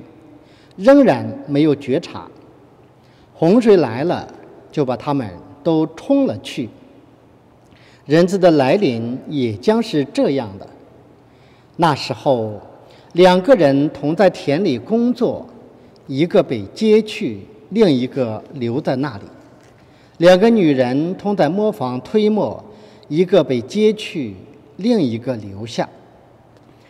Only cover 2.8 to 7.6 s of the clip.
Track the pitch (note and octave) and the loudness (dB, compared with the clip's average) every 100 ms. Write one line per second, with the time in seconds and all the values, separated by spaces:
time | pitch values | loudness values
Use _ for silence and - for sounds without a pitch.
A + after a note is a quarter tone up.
2.8 | _ _ _ _ _ - D#3+ A3+ A3+ F#3+ | _ _ _ _ _ -2 2 4 6 4
3.8 | C3 A#2 E3 B2+ - - - - - - | 4 -2 -2 -4 -6 -16 -20 -20 -10 -4
4.8 | B2+ A#2+ D3 C#3+ G#2+ F2 - - E3 D#3+ | -4 -4 -4 -4 -6 -10 -20 -8 -2 0
5.8 | D#3 - - C#4 B3+ G#2+ - - G#2+ - | -2 -4 -2 0 0 -4 -10 -10 -10 -12
6.8 | - - _ _ _ _ _ _ | -20 -20 _ _ _ _ _ _